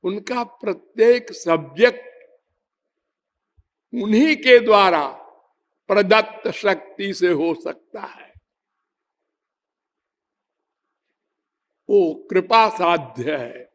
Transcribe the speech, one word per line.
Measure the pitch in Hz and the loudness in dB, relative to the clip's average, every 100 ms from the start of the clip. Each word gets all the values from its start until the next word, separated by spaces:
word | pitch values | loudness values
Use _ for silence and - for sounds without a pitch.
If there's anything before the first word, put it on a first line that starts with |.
उनका | 185 202 208 247 | -8 -10 -8 -8
प्रत्येक | 233 - 208 180 _ - 226 247 240 | -8 -10 -10 -10 _ 0 2 2 0
सब्जेक्ट | - 170 165 143 139 240 - - - _ _ _ _ _ _ _ _ _ _ _ _ _ _ _ _ _ | -12 -2 -2 -2 0 0 0 -18 -20 _ _ _ _ _ _ _ _ _ _ _ _ _ _ _ _ _
उन्हीं | 240 208 214 311 294 | -8 -2 2 2 0
के | 262 247 | 4 4
द्वारा | 226 208 190 165 139 - - _ _ _ _ _ _ | 6 4 4 2 -4 -10 -20 _ _ _ _ _ _
प्रदत्त | 196 190 220 214 - - | -2 4 2 2 -8 -10
शक्ति | - 208 175 - - 196 | -4 -2 -4 -6 -12 -10
से | 180 175 | -2 0
हो | 156 165 | 0 -2
सकता | 156 170 160 _ 143 | -6 -10 -14 _ -16
है, | - - - _ _ _ _ _ _ _ _ _ _ _ _ _ _ _ _ _ _ _ _ _ _ _ _ _ _ _ _ _ _ _ _ _ _ _ - | -16 -18 -20 _ _ _ _ _ _ _ _ _ _ _ _ _ _ _ _ _ _ _ _ _ _ _ _ _ _ _ _ _ _ _ _ _ _ _ 0
वो | 202 170 156 - | 2 2 -2 -2
कृपा | 185 180 226 220 | -2 2 2 2
साध्य | - 170 170 127 117 123 147 | 0 0 0 -4 -10 -6 -6
है। | 117 - - | -8 -14 -20